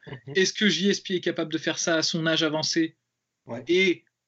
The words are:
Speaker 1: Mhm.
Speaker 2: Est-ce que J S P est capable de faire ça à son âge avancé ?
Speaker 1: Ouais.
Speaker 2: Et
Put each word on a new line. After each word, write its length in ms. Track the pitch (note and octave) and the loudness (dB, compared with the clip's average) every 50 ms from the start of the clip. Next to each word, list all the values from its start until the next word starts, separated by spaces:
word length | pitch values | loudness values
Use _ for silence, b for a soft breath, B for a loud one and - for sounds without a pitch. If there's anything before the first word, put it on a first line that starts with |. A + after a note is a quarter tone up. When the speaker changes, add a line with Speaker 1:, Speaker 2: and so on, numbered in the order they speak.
| - | -16
Speaker 1:
Mhm. 260 | - C#3 B2 - C3+ C#3+ | -18 -16 -16 -10 -4 0
Speaker 2:
Est-ce 160 | F#3 F#3+ - - | 2 2 2 2
que 160 | - G#3+ G3+ | 2 2 2
J 220 | D#3+ D#3 F#3+ G3+ | 2 2 2 0
S 100 | F#3 - | 0 0
P 140 | - - F#3+ | -2 -4 -4
est 60 | F3 | -2
capable 320 | - F3 D#3+ - E3 D#3 D#3 | -2 -2 -2 -2 -4 -4 -4
de 60 | D#3 | -4
faire 200 | - E3+ D3+ - | -2 -4 -4 -2
ça 180 | - F3+ E3 | 0 0 0
à 60 | D#3+ D#3 | 2 0
son 240 | - - E3 D#3+ | 0 -2 0 0
âge 160 | E3 D#3+ D3+ E3 | 0 0 2 0
avancé ? 540 | D#3 D3+ D#3 D3+ - - E3 D#3+ D#3+ - _ _ _ _ _ _ _ _ _ _ | 0 0 -2 -2 -2 0 0 0 -2 -4 _ _ _ _ _ _ _ _ _ _
Speaker 1:
Ouais. 160 | - A#2 B2 C3+ - | -12 -12 -8 -2 0
Speaker 2:
Et 360 | E3+ F#3 F#3+ F#3 D#3+ - _ _ _ _ _ | 2 2 4 2 0 -2 _ _ _ _ _